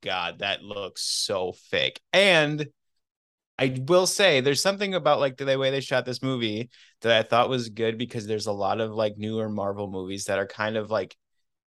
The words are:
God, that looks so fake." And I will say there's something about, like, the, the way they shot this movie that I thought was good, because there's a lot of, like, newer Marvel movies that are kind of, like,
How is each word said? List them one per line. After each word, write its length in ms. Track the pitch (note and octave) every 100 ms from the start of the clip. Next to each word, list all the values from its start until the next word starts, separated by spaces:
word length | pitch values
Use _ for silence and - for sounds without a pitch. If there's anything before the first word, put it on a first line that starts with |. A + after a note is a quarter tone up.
God, 380 | G2 F#2 F2 E2+
that 240 | G2 F#2+
looks 400 | G2+ G2+ F#2+ -
so 480 | - - - G2 F2+ - -
fake." 320 | F2+ C2 - -
And 540 | F3+ G3 E3 D3 D3+ D3 _ _ _ _ _ _ _ _ -
I 180 | C3 C3 C3
will 200 | F3+ F3+
say 340 | - G3 C#3
there's 200 | C3 C3+
something 340 | F#3+ G3 G3+ F#3
about, 240 | D3+ C3
like, 180 | C#3 B2+
the, 80 | C#3
the 140 | C3+
way 120 | C3+
they 100 | C3+
shot 240 | C3 C3 B2
this 180 | A#2+
movie 460 | C3 B2+ A2+ G#2 B2 _ _ _
that 100 | A2+
I 120 | A2+ A2
thought 220 | A#2 A2
was 200 | B2+ A2+
good, 280 | G#2 A2+ A2+
because 280 | A#2+ A#2+ G#2
there's 200 | G#2+ G#2+
a 40 |
lot 300 | G2+ G2 G#2
of, 100 | A2
like, 240 | G#2+ G#2+ G#2
newer 320 | G#2+ A2 A2
Marvel 400 | G#2 G2+ G2+ G2+
movies 340 | F#2+ F#2 G2 G2+
that 140 | G2
are 80 | G2
kind 300 | - A2 A2
of, 120 | G#2+
like, 240 | A2 F#2 - _ _ _ _